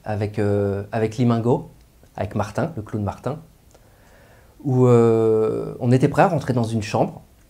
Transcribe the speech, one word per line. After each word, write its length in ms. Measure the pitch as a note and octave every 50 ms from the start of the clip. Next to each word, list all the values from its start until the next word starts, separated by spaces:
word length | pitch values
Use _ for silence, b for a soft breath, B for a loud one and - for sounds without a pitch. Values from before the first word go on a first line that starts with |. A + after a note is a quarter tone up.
| -
avec, 340 | G#2+ G#2+ G#2 A2 G#2 G#2 A2+
euh, 460 | G#2 G#2 G2+ G2+ G2+ G2+ G2 G2+ G2 - -
avec 240 | A2+ A2 A2 A2
Limingo, 540 | B2+ B2 A#2+ A#2 A#2 A2 A#2+ C#3 D#3+ - - - - - _ _ _ - _ _
avec 180 | G2+ G2 G2+ -
Martin, 360 | G#2+ G2 - - A2+ A#2+ - -
le 60 | A2 G#2
clown 200 | - - A2 G2+
Martin, 360 | F#2+ F2+ - - B2 D3+ D#3+ - - _ _ _ _ b b b b b b b b b b b b b b b b b b -
où, 220 | C3+ B2+ B2+ B2+
euh, 880 | B2 A#2+ A#2 A#2 A#2 A2+ A2+ A2+ A2 A2 A2 A2 A2 A2+ A2+ G#2+ G#2 G#2 -
on 100 | B2 A#2+
était 180 | B2 C3 - D#3+
prêt 120 | - D3
à 80 | D3 D#3
rentrer 240 | E3 C#3 - - A#2+
dans 120 | B2 A2+
une 180 | A2 A2+ A2 G2
chambre, 400 | - - A2+ D3+ - - - - _ _ _ _ _